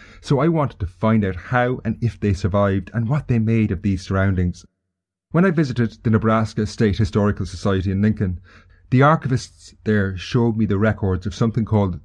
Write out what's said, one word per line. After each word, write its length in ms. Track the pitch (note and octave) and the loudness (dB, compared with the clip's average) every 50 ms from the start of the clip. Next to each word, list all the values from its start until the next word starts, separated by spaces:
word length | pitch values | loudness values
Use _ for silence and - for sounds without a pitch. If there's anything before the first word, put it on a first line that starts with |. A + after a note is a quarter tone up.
| - - - - | -20 -20 -20 -20
So 160 | - - D3 C3 | -4 -2 0 2
I 100 | C#3 E3+ | 2 2
wanted 320 | E3+ D#3+ C#3+ C3 - - | 2 0 -2 -2 -4 -6
to 60 | - | -8
find 400 | - - - - A2 A2 A2 G2+ | -10 -6 -2 0 2 2 2 2
out 100 | F#2+ F2+ | 0 -2
how 460 | F2 - - B2+ B2 B2 B2 C3 - - | -6 -6 -4 0 0 0 0 -2 -4 -4
and 140 | A#2 A2 - - | -6 -6 -4 -4
if 160 | A#2 - - | -4 -4 -2
they 140 | - G#2 G2 | -2 -2 0
survived 580 | F#2 - F#2+ F2 G2+ G2+ G2+ F#2+ G2 F#2+ - - | 0 -2 0 0 2 2 2 0 -2 -4 -4 -6
and 160 | A2+ A2+ A2 | -4 -2 -2
what 180 | C#3+ D3+ - - | -2 -2 -2 0
they 120 | B2+ A#2 | 0 0
made 320 | A2 G#2+ A2+ A2+ A2 G#2+ | 2 2 2 2 0 0
of 100 | G#2 F2 | -2 -2
these 220 | - G#2 F#2+ F#2 - | -2 -2 -2 -2 -4
surroundings. 600 | - F#2+ F#2+ F#2+ G2 G2 F2+ F2+ F2 F2 - - _ _ _ _ _ _ _ _ _ _ _ _ _ | -2 -2 0 2 2 2 0 0 -2 -2 -6 -12 _ _ _ _ _ _ _ _ _ _ _ _ _
When 120 | - D#3+ F3 | 0 2 2
I 60 | G3 | 4
visited 480 | D#3+ D3+ E3 C3 B2 A2 A#2+ A2 - - - | 2 2 0 0 0 0 -2 -2 -2 -4 0
the 80 | A#2+ | 2
Nebraska 560 | A2 A2 - A2+ A2 A2+ A2+ A2 - - G#2+ G2+ | 2 2 4 2 2 2 0 -2 -2 -4 -4 -4
State 320 | - - A#2 G#2+ G2 - | 0 0 2 2 2 2
Historical 480 | A2+ - - A2 G2+ G#2 G2 - F#2+ F2 | 0 0 2 2 2 2 0 -2 -6 -8
Society 420 | - - - G#2 G2 F#2+ F2 G2+ | -10 -6 -2 -2 -2 0 0 -2
in 100 | F#2+ F#2+ | 0 0
Lincoln, 400 | G#2 G#2+ G#2+ - G#2+ F#2 F2+ F2 - - - - - _ _ _ _ _ | 2 0 0 0 -2 -4 -4 -6 -10 -16 -20 -20 -20 _ _ _ _ _
the 80 | B2+ B2+ | 2 4
archivists 720 | C3+ D3 D#3+ D#3 - B2 C3 A#2+ - - - _ - - - _ - | 6 4 4 2 0 -2 -4 -4 -4 -8 -14 _ -20 -20 -20 _ -4
there 320 | A2 G#2+ G#2 G2 F#2+ F#2+ | -2 0 0 0 -2 -4
showed 400 | F2 - - - B2+ A#2 A#2 A2+ | -8 -8 -2 0 0 2 2 0
me 120 | A2 A2 G2 | 0 0 0
the 100 | G2+ F#2+ | 0 0
records 480 | G#2 A2 G#2 - - G2 F#2 F#2 - | 2 0 0 0 -2 -2 -2 -2 -4
of 80 | G#2+ - | -6 -4
something 320 | - B2 A#2 G#2+ A#2+ A2 | -2 -2 0 0 -2 -2
called 340 | G#2 A2+ G#2+ G2+ F#2+ F2 D2 - | 0 2 2 2 0 -2 -6 -4